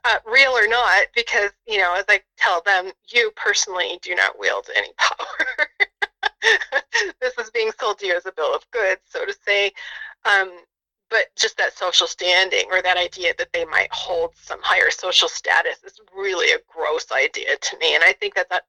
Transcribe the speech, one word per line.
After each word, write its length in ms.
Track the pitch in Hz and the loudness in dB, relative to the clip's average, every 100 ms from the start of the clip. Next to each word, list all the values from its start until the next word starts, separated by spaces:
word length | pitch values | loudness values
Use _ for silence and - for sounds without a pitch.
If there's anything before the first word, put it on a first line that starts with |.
uh, 140 | 240 214 220 | 2 0 2
real 200 | 254 269 | 4 4
or 180 | 247 208 | 4 2
not, 380 | 233 226 190 - | 2 4 4 2
because, 380 | - 233 226 202 _ - | -2 -2 0 -2 _ -4
you 120 | 208 | 0
know, 160 | 180 180 | 0 0
as 80 | 202 | 2
I 100 | 196 _ _ | 0 _ _
tell 240 | 233 175 202 | 0 2 2
them, 260 | 190 185 - _ | 0 0 -14 _
you 220 | 240 220 | 0 0
personally 640 | - - 202 214 180 170 175 | 0 0 0 -2 -2 -4 -4
do 120 | 180 | -4
not 240 | 180 95 - | 0 0 0
wield 280 | 95 98 - - | -2 -2 -2 -4
any 140 | 101 - | -4 -2
power. 280 | - - - - 269 254 | -2 -2 -8 -4 -4 -2
<laughs> 80 | 294 _ 392 _ 403 _ 415 _ 440 440 - 539 - 453 403 - | -4 _ -4 _ -8 _ -6 _ 2 2 0 -4 -2 -2 -2 -4
This 160 | 254 247 | -6 -4
is 120 | 220 | -6
being 220 | 240 220 - | -4 -4 -2
sold 200 | 233 202 | -4 -4
to 80 | 196 | -2
you 100 | 175 | -2
as 100 | 185 | -4
a 60 | |
bill 220 | - 147 | -4 -2
of 140 | 139 _ | -2 _
goods, 300 | 233 190 185 _ | -2 0 -2 _
so 160 | 160 185 | -8 -8
to 80 | - | -6
say. 280 | - 202 202 - - - - - | -2 0 0 -4 -16 -14 -16 -4
Um, 260 | 220 196 190 175 _ _ _ _ _ | 0 2 0 -8 _ _ _ _ _
but 160 | 220 - - | 0 0 -2
just 200 | 220 - | -2 0
that 180 | 180 - | -4 -2
social 300 | 185 - 170 | 0 0 0
standing 600 | - 180 180 190 190 180 | -2 2 2 2 0 0
or 100 | 185 | 0
that 140 | 180 180 | 0 0
idea 380 | 175 190 170 165 | -2 -2 -4 -4
that 140 | 175 | -6
they 120 | 170 | -4
might 280 | 160 156 - | -2 -2 -2
hold 400 | - 180 175 170 _ | -4 -4 -2 -4 _
some 240 | - - | -14 -6
higher 280 | - 180 - | 0 2 2
social 380 | - 185 170 175 | 0 0 2 2
status 540 | - - 170 170 - | -2 0 0 0 -6
is 160 | 196 _ 214 190 | -14 _ _ -8
really 360 | 196 175 156 | -4 0 2
a 60 | - _ | 0 _
gross 380 | 165 151 156 - | -6 -4 -4 -2
idea 440 | 123 143 - - 147 | -2 -2 -4 -6 -4
to 220 | - - | -6 -2
me. 160 | 160 | 0
And 100 | 151 | 4
I 80 | 170 | 2
think 220 | 196 202 | 2 -4
that 140 | 196 180 | -4 -2
that's 180 | 180 | -4